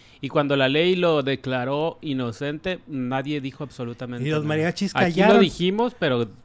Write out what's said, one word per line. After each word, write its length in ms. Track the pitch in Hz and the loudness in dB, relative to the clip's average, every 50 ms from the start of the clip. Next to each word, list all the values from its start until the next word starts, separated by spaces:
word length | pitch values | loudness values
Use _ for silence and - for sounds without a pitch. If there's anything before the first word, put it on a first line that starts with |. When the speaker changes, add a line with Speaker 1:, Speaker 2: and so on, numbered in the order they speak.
| - - - - | -20 -20 -18 -12
Speaker 1:
y 80 | - 131 | -10 -2
cuando 260 | - 156 143 139 143 | 0 0 2 2 2
la 140 | 139 135 131 | 2 2 2
ley 260 | 135 151 170 180 185 | 2 2 2 2 2
lo 280 | 180 175 170 160 151 135 | 2 2 2 2 2 2
declaró 760 | 135 135 127 - 131 127 127 123 131 139 147 156 165 - - | 0 -2 -4 -4 -4 -4 -4 -2 -2 -2 -2 -2 -4 -4 -6
inocente, 800 | - 156 139 131 127 120 113 - 143 143 147 151 - 185 185 - - | -8 -6 -4 -2 -2 -4 -4 -6 -6 -6 -6 -6 -6 -6 -8 -8 -10
nadie 560 | - 156 135 127 123 127 135 135 139 151 147 | -10 -8 -6 -4 -4 -4 -4 -4 -4 -6 -4
dijo 220 | 131 135 - - 151 | -6 -8 -8 -10 -12
absolutamente 640 | 127 - - 127 117 120 - 127 120 123 123 131 143 | -12 -10 -10 -10 -10 -8 -10 -10 -10 -8 -6 -4 -2
Speaker 2:
Y 20 | |
los 120 | 156 151 | -2 -2
Speaker 1:
nada. 60 | 147 151 | -2 -2
Speaker 2:
mariachis 420 | 151 156 156 175 170 - 196 185 - | -2 0 0 -2 -2 -2 -4 -2 2
Speaker 1:
Aquí 100 | - 185 | 2 2
Speaker 2:
callaron. 320 | 175 165 156 185 214 233 233 | 2 4 4 6 6 8 8
Speaker 1:
lo 40 | |
dijimos, 540 | 202 156 - - 170 180 190 214 233 247 - - | 6 4 2 0 0 0 0 0 -2 -2 -2 -2
pero 320 | - 151 127 120 117 107 - - - | 0 0 2 0 0 -2 -6 -16 -4